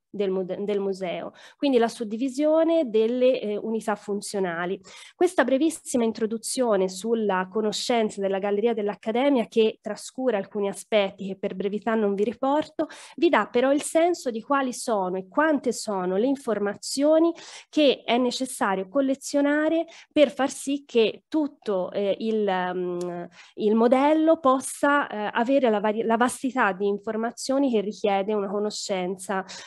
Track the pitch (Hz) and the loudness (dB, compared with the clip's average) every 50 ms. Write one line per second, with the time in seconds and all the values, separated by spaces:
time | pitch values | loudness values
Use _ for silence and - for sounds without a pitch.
0 | _ _ - 202 202 190 185 190 185 175 185 - 202 196 208 202 196 196 190 185 | _ _ -6 -4 -2 -2 -2 -2 -2 -4 -6 -6 -4 -2 -2 -2 -2 -2 -4 -4
1 | 190 170 175 175 - 202 - - - - - _ 294 285 262 226 226 226 226 - | -6 -6 -6 -6 -8 -12 -14 -18 -20 -20 -8 _ 0 2 4 4 4 2 0 -4
2 | 240 202 220 220 269 269 247 269 302 302 311 320 320 330 330 330 311 233 202 220 | -6 -6 -4 -4 -4 -4 -2 0 2 4 4 4 4 4 4 2 2 2 2 2
3 | 220 226 247 254 254 254 262 - - 208 208 202 - 220 226 220 214 220 208 208 | 2 2 2 4 4 4 4 2 -2 -4 -4 -4 -4 -4 -4 -4 -2 -4 -4 -4
4 | - - 202 208 202 - - 202 190 180 165 165 175 175 196 196 - - - - | -4 -6 -6 -6 -6 -6 -4 -2 -2 -2 -2 -4 -4 -4 -4 -6 -8 -16 -20 -20
5 | - - - _ 359 349 - - 254 240 262 262 311 330 311 - - - - 247 | -20 -20 -2 _ 0 2 2 2 2 2 2 2 2 0 0 -4 -6 -4 -2 0
6 | 233 226 220 - 226 208 226 220 - - - 262 247 233 208 190 190 185 185 - | 0 0 0 -2 -4 -4 -4 -6 -8 -6 -4 -2 0 2 2 2 2 0 -2 -6
7 | 220 226 233 226 214 196 190 185 185 185 185 220 214 214 196 - - - 247 233 | -4 -2 -2 0 0 0 0 0 -2 -2 -2 -2 -2 -2 -2 -2 -2 0 0 2
8 | 220 208 - 202 196 190 190 190 196 202 202 202 220 240 226 214 208 202 190 - | 0 0 -2 -4 -4 -2 -2 -2 -2 0 0 0 0 0 0 0 -2 -4 -4 -6
9 | - 220 214 240 277 285 277 240 208 - - 233 220 220 - - _ 214 208 - | -6 -4 -2 0 2 2 2 2 0 0 2 2 2 2 0 -4 _ -10 -10 -10
10 | - - - 262 254 254 214 196 196 - - 214 202 196 190 - - - 226 208 | -12 -14 -10 -4 -2 -2 -2 -2 -4 -6 -6 -4 -4 -4 -4 -8 -6 0 2 2
11 | 196 190 190 - 190 196 185 - - 196 190 185 190 202 202 208 - 233 226 226 | 2 0 -4 -8 -10 -10 -8 -6 -6 -6 -6 -4 -6 -4 -6 -4 -2 -2 0 0
12 | 214 202 202 190 208 240 - - 262 269 285 311 302 - - - 311 - - - | 0 0 0 0 -2 -2 -2 -4 -2 0 0 0 -2 -4 -6 -6 -6 -6 -8 -14
13 | - - - - 330 339 277 220 208 - - 240 254 269 285 294 - - - 320 | -20 -20 -4 0 2 4 4 4 2 2 2 2 2 4 2 0 0 0 2 2
14 | 330 359 339 - - 262 220 226 - - 277 277 269 254 226 - - 254 220 202 | 2 2 0 -2 -4 -6 -6 -6 -2 0 0 0 0 -2 -4 -6 -4 -2 -2 0
15 | 185 180 185 190 190 185 - 285 302 320 302 254 - 254 220 - - 220 202 190 | 0 -2 -4 -6 -6 -4 0 2 2 2 2 2 0 -2 -4 -4 -4 -4 -4 -2
16 | 180 180 185 196 233 277 277 269 - 240 208 202 202 202 202 - - - - 269 | -2 0 0 0 0 0 0 -2 -2 -4 -2 -2 -2 -4 -4 -6 -10 -8 -4 0
17 | 285 302 311 320 330 339 330 - - - - - - _ - 302 302 262 - - | 2 4 4 6 4 2 0 -4 -10 -18 -20 -20 -20 _ 0 4 4 4 4 2
18 | - - 233 247 254 240 - - 262 254 - - 240 202 190 190 190 185 190 277 | 0 0 0 2 2 0 -2 -4 -6 -6 -4 -2 -2 0 0 -2 -4 -2 -2 0
19 | 269 262 269 269 - - - 285 285 285 294 302 302 320 330 330 330 330 - - | 0 0 -2 -4 -4 -2 0 0 2 2 2 2 2 0 0 0 -2 -4 -10 -20
20 | - _ _ 302 285 277 - - 262 277 - - - 277 285 285 285 - - 233 | -20 _ _ 4 4 4 4 0 -2 -2 -2 -6 -6 -6 -6 -6 -6 -2 2 2
21 | 220 196 - - _ _ - 311 294 277 - _ _ 214 202 180 180 - - 202 | 2 2 0 -4 _ _ -2 -2 -2 -2 -4 _ _ -4 -2 -2 -2 -2 -4 -2
22 | 202 196 - - 226 220 220 214 208 196 185 185 180 180 180 185 180 180 175 175 | -2 -2 -2 -2 -2 -2 0 0 0 0 0 0 -2 -2 -4 -4 -4 -4 -4 -4
23 | 175 175 175 175 175 175 - - - - _ - 214 208 220 226 233 247 262 254 | -6 -6 -8 -8 -10 -12 -16 -20 -20 -20 _ -2 2 2 4 4 6 6 6 4
24 | 277 294 311 311 311 320 330 320 320 262 262 269 262 - - - 294 285 285 285 | 6 4 4 4 4 4 4 4 4 2 2 2 0 -6 -6 -2 0 2 2 2
25 | 277 - - 214 208 202 - 240 233 247 277 277 254 226 214 208 196 214 208 226 | 0 -2 -6 -6 -6 -4 -2 -2 0 2 2 4 4 4 2 2 2 0 0 0
26 | - 220 226 220 240 247 - - - 262 214 262 220 202 190 185 202 202 202 196 | 0 2 2 2 2 0 0 -2 -6 -4 0 2 2 2 2 0 0 -2 -2 -2
27 | - 226 214 220 226 240 233 - - - 262 277 285 269 233 208 190 208 208 - | -4 -6 -4 -4 -4 -4 -6 -8 -4 -2 0 0 2 2 2 0 0 -2 -4 -2
28 | - 208 196 196 196 208 214 208 196 185 196 208 208 214 - - - - 202 185 | 0 0 2 2 0 0 -2 -2 -2 -2 -2 -2 -2 -4 -4 -6 -6 -4 -4 -2
29 | 180 185 196 185 - - 196 190 180 - - - - | -2 -4 -6 -6 -6 -6 -4 -4 -6 -8 -12 -16 -18